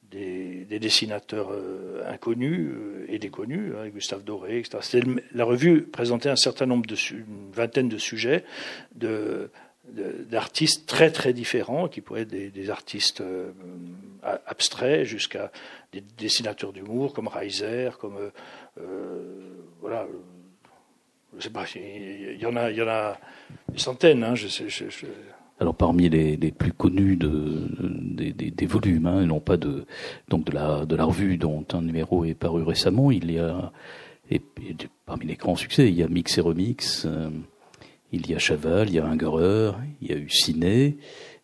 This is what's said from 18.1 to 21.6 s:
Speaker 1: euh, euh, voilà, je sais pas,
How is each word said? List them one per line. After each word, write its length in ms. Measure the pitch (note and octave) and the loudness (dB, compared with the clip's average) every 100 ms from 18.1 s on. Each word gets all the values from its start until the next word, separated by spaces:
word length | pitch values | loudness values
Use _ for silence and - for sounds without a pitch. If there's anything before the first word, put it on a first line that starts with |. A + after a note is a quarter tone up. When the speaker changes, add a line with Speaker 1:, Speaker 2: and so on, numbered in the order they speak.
| G2+ | -10
Speaker 1:
euh, 120 | G2+ - - - - - | -10 -12 -20 -20 -20 -16
euh, 420 | F2 F#2+ F#2+ F2+ F2+ F#2+ F#2 F#2 E2+ - | -10 -10 -8 -10 -12 -14 -18 -20 -20 -14
voilà, 260 | G2+ A2+ F2+ F2 F2+ - F2+ _ _ _ _ _ _ _ _ - | -8 -6 -6 -10 -16 -20 -20 _ _ _ _ _ _ _ _ -14
je 60 | |
sais 60 | A2 | -12
pas, 160 | A2 | -8